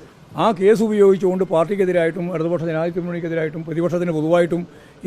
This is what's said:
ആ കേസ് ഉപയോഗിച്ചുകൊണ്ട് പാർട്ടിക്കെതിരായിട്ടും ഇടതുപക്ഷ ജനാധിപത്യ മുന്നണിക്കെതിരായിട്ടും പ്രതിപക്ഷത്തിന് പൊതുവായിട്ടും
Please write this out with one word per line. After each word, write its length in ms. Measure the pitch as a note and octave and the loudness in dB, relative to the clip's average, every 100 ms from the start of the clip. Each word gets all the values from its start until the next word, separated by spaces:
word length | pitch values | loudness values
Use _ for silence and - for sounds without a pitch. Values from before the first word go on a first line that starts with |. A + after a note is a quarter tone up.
| - - - - | -20 -20 -12 -2
ആ 20 | F#3+ F3+ | 0 2
കേസ് 200 | G3 G#3 A3 | 2 4 2
ഉപയോഗിച്ചുകൊണ്ട് 560 | G#3+ G3 F#3+ F#3+ F#3 F#3 | 4 4 4 2 0 0
പാർട്ടിക്കെതിരായിട്ടും 760 | E3 E3 G3+ F#3 F3 E3 E3 F3 | 0 0 0 0 2 0 -2 -4
ഇടതുപക്ഷ 300 | E3+ E3 E3+ E3 | -4 -2 -2 -2
ജനാധിപത്യ 320 | D#3+ E3+ F3 | -2 -4 -4
മുന്നണിക്കെതിരായിട്ടും 580 | F3 F3 E3 E3 D#3 E3 E3 | -6 -6 -4 -4 -4 -6 -8
പ്രതിപക്ഷത്തിന് 440 | D#3+ E3+ F3 F3 D#3 | -2 -2 -2 -2 -2
പൊതുവായിട്ടും 440 | D#3 F3 E3+ F3 E3+ - - - | 2 2 2 -2 -6 -14 -20 -8